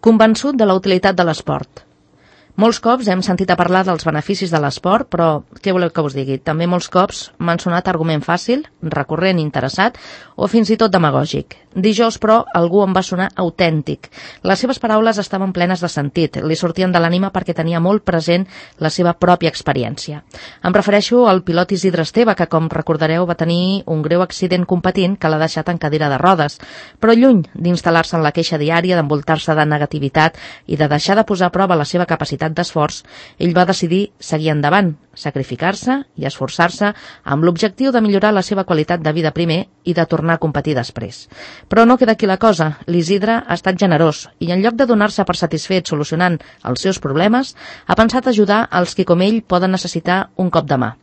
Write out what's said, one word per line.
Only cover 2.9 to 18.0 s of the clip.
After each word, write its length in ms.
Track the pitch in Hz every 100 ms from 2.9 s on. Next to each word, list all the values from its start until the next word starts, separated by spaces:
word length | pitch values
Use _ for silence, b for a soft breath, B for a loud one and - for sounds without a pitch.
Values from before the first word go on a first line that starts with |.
| 254 214
hem 140 | 185 185
sentit 240 | 180 185
a 80 | 175
parlar 240 | 175 185 185
dels 180 | 165 160
beneficis 460 | 151 - 196 185
de 80 | 160
l'esport, 480 | 143 - 180 214 -
però 320 | 170 165 151 - - 196
què 80 |
voleu 160 | 180 170
que 160 | - 147
us 80 |
digui? 240 | 139 135 135
També 320 | - 156 170
molts 220 | 180 -
cops 300 | 180 202 - - _
m'han 180 | 170 170
sonat 300 | 185 170 185
argument 320 | 170 165 151
fàcil, 400 | 143 175 - 254 302 _ 160
recurrent, 480 | - 139 156 190 180
interessat 560 | 151 139 131 - 220 - B B B -
o 100 | 170
fins 180 | 233 202
i 80 | 220
tot 160 | 220
demagògic. 640 | 185 156 135 147 - - - _ 190
Dijous, 400 | 196 208 226 -
però, 140 | 214 226 - 175
algú 240 | 170 196 190
em 80 | 185
va 60 |
sonar 240 | 190 180 190 -
autèntic. 720 | 175 165 175 156 147 143 - B B B 185
Les 140 | 196
seves 160 | 247 262
paraules 380 | 233 214 226 208
estaven 320 | 190 190 196
plenes 300 | 180 175 180
de 60 | 170
sentit, 460 | - 143 - 160 139
li 160 | 156 160
sortien 380 | 175 180 185 175
de 60 |
l'ànima 300 | 165 180 196 190
perquè 160 | 180 170
tenia 260 | 165 170
molt 220 | 175 208